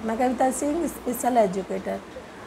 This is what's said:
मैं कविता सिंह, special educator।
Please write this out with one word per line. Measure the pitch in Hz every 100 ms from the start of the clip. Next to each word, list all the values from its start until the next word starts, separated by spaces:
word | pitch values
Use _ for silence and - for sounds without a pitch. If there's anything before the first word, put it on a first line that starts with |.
मैं | 220 226
कविता | 254 247 262
सिंह, | 254 285 320 285
special | - - 240 240 247
educator। | 202 190 180 190 190 196 - - - -